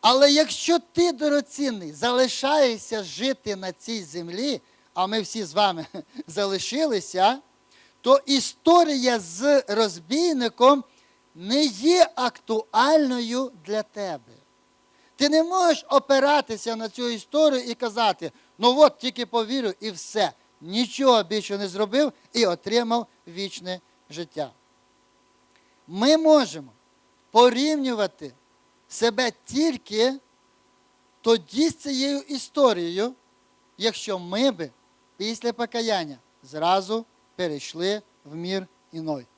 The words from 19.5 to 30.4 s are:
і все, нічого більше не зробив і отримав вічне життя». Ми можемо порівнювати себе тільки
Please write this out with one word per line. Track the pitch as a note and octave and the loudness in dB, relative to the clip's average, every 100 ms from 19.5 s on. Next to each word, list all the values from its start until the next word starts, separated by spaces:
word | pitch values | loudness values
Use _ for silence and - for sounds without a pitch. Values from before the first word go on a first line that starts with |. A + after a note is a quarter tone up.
| C4+ A3+ F#3 | -4 -4 -6
і | A3 | -10
все, | F3 - G#3+ G#3 - _ _ | -10 -8 -2 -2 -2 _ _
нічого | D#3 G3+ A#3+ - C4+ A#3 | -8 -4 -4 0 4 4
більше | F3+ G#3+ - G3+ | 2 -4 -4 -6
не | G3+ | -6
зробив | F3+ G#3 A#3+ D4 - _ | -4 -2 0 0 -2 _
і | A#3+ A3 | 0 0
отримав | F3 - A3+ A#3 A#3 A3+ _ - | 0 -2 -2 0 -2 -4 _ -20
вічне | E3+ G3 - F3 F3+ _ _ _ | -12 -12 -10 -12 -12 _ _ _
життя». | D3+ E3+ - C#3 _ _ _ _ _ _ _ _ _ _ _ _ _ _ | -14 -12 -8 -10 _ _ _ _ _ _ _ _ _ _ _ _ _ _
Ми | F3+ A#3 D#4+ | -2 4 4
можемо | D#4+ D4+ A3+ D#3+ C3+ _ _ _ _ _ _ | 6 6 4 -6 -16 _ _ _ _ _ _
порівнювати | A3 B3 A#3+ D4 D#4 C4 A#3 G3 _ D3 A#2+ _ _ _ _ _ | 6 6 4 0 0 -2 -2 -4 _ -18 -18 _ _ _ _ _
себе | - A#3 G#3+ B3 - | -2 -2 0 -4 -4
тільки | - B3+ D#4+ B3+ - G#3 A#3+ C4+ _ _ | -8 -2 -2 -2 -8 0 0 0 _ _